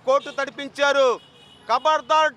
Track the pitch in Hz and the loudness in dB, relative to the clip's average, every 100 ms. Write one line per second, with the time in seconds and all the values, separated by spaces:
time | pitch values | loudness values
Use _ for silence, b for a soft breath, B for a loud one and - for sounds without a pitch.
0 | 254 277 285 277 269 285 277 - 285 277 | 0 -2 -2 -8 -8 -8 -12 -2 0 2
1 | 262 220 - - - - - 247 302 311 | 2 0 -8 -20 -20 -20 -4 0 2 0
2 | - 311 311 | 0 0 0